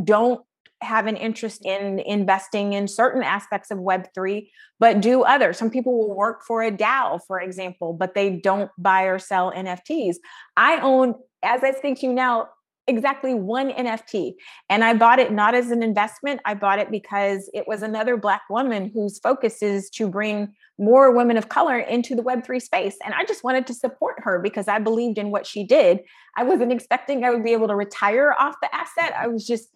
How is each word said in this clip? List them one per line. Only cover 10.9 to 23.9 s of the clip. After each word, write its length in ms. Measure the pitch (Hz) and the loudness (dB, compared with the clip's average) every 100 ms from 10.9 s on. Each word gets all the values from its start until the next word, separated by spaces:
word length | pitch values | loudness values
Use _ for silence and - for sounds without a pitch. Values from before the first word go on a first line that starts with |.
| 262 254 233 - _ | 4 2 0 -10 _
as 180 | 196 254 | -2 0
I 100 | 269 | 0
speak 280 | 269 285 254 | -2 -4 -4
to 60 | 262 | -2
you 60 | |
now, 360 | 247 254 233 - _ _ _ - | 0 0 0 -4 _ _ _ -2
exactly 440 | 233 277 277 262 | 0 0 -2 -2
one 380 | 240 190 247 269 | -2 -2 -2 -2
N 160 | 240 247 | -4 -4
F 180 | 226 - | -6 -6
T. 280 | 208 151 - - - - | -6 -4 -8 -18 -14 -2
And 140 | 202 | 2
I 100 | 226 | 4
bought 260 | 226 233 254 | 6 8 8
it 100 | 254 | 6
not 240 | 208 208 | 4 2
as 160 | 247 240 | 2 0
an 140 | 233 | 0
investment. 560 | 226 208 220 - 277 269 | 0 0 -2 -4 -6 -6
I 100 | 220 | -4
bought 260 | 208 202 196 | -2 0 0
it 100 | 202 | 0
because 580 | 214 - 202 202 196 - | -4 -4 -2 0 -2 -6
it 140 | 214 220 | -10 -6
was 160 | 214 | -6
another 320 | 214 214 226 240 | -4 -4 -2 -2
Black 260 | 202 185 - | 0 -2 -2
woman 400 | 214 269 214 190 | -2 -2 -2 -4
whose 280 | 220 208 202 | -4 -6 -4
focus 420 | 220 262 226 - | -2 0 -2 -2
is 260 | 208 196 196 | -4 -4 -6
to 180 | - 214 | -6 -4
bring 440 | 185 214 208 202 _ _ - | -2 -4 -4 -6 _ _ -4
more 340 | 202 254 269 | 6 8 8
women 240 | 240 240 226 | 6 4 2
of 120 | 214 | 0
color 300 | - 330 247 | 0 0 0
into 380 | - 240 240 240 | -2 -4 -2 -4
the 60 | |
web 220 | 240 247 | -2 -4
three 140 | 240 254 | -4 -8
space. 380 | - - 196 - | -4 -4 -4 -6
And 100 | - | -6
I 100 | 160 | -4
just 200 | 381 427 | -2 -4
wanted 240 | 240 262 254 | -2 -2 -2
to 60 | |
support 420 | 240 247 | -6 -6